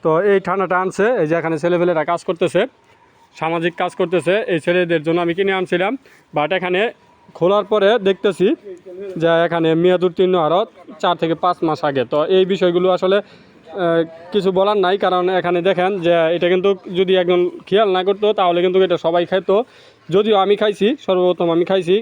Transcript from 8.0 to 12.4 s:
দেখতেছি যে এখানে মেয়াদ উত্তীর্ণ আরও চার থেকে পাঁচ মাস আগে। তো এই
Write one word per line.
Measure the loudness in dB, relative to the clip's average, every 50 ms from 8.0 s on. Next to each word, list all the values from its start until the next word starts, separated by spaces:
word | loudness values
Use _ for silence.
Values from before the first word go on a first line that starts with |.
| 2 0
দেখতেছি | -2 0 -2 -4 0 0 0 0 0 -2 -6 -20 -20 -18 _ -20 -16 -14 -14 -12 -6 -2
যে | 0 2 2 2 2
এখানে | 0 0 0 0 0 2 2
মেয়াদ | 2 2 2 2 0 -2
উত্তীর্ণ | 0 0 0 2 2 0 2
আরও | 2 2 0 0 -2 -8 -20 -20 -20 -10 -4
চার | -2 -2 0 0
থেকে | -2 -2 -2 -2 0
পাঁচ | -2 -2 0 -2
মাস | -2 -2 -2 -2 -2
আগে। | -2 -2 -2 -2
তো | 0 -2 0 2 2
এই | 2